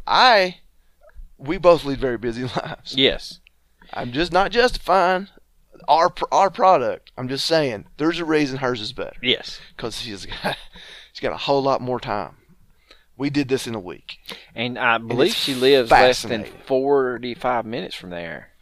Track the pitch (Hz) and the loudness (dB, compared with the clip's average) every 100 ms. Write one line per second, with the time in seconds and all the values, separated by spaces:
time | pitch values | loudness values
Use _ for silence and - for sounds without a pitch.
0 | - 165 254 214 185 180 _ _ _ _ | -2 2 4 4 2 -4 _ _ _ _
1 | _ - - - 139 180 175 165 139 131 | _ -20 -20 -14 -8 2 6 6 4 -2
2 | 127 117 117 113 127 - - - - 131 | -2 -2 -4 -4 -6 -6 -8 -10 -8 0
3 | 131 73 - - _ _ _ _ - - | 2 0 -8 -18 _ _ _ _ -16 -10
4 | 123 127 175 175 196 214 240 - - 190 | -6 -4 0 2 2 2 2 2 0 2
5 | 180 185 196 - _ _ _ - - 151 | 4 2 -4 -16 _ _ _ -8 0 4
6 | 175 - - 143 190 170 190 165 113 92 | 4 0 0 2 2 4 4 4 2 -4
7 | _ - 127 135 - 160 139 104 - - | _ -12 -8 -6 0 0 0 -4 -10 -4
8 | 156 170 160 156 143 131 131 123 107 - | -2 -2 0 0 0 -2 -2 -4 -6 -10
9 | 90 - 123 - - - - - 120 - | -10 -6 -2 -2 -4 -16 -18 -12 -10 -10
10 | 117 98 - - 196 - - - - - | -12 -12 -12 -8 -8 -8 -12 -20 -20 -20
11 | - - 123 80 - 139 135 131 123 123 | -20 -8 -6 -4 -2 0 0 -2 -2 -6
12 | 123 104 76 - _ _ _ _ _ - | -4 -6 -6 -12 _ _ _ _ _ -20
13 | _ - 143 143 131 131 127 113 90 67 | _ -8 -4 -2 -2 -2 -4 -8 -8 -14
14 | - - - - - - 123 123 123 113 | -16 -18 -16 -18 -14 -8 -6 0 2 2
15 | 113 123 175 233 - 127 131 139 113 135 | 0 0 2 0 -4 2 4 6 6 8
16 | 127 123 113 113 - - - 131 135 143 | 8 4 -2 -6 -6 -12 -2 0 2 2
17 | 127 120 123 117 127 120 110 123 185 - | 0 -4 -8 -6 -2 -2 -4 -8 -10 -12
18 | 90 87 82 78 - _ | -12 -10 -10 -12 -16 _